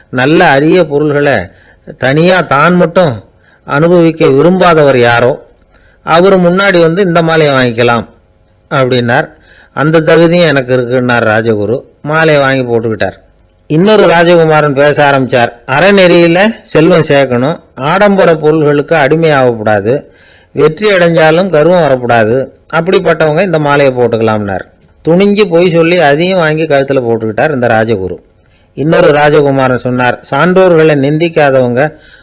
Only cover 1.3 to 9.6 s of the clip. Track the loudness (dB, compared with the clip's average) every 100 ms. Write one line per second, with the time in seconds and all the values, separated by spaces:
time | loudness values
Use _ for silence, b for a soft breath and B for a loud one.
1.3 | -2 -6 b b b -20 -6 -2 0 2
2.3 | 0 0 0 2 0 0 0 -2 -4 -14
3.3 | _ b b -6 -2 2 2 2 0 0
4.3 | 2 2 2 2 2 2 2 2 2 0
5.3 | -2 -10 _ _ b b b -2 2 2
6.3 | 2 0 0 0 0 0 0 0 0 0
7.3 | 0 0 0 -2 0 0 -2 -4 _ _
8.3 | _ _ _ _ -4 0 -2 0 -2 -4
9.3 | -12 b b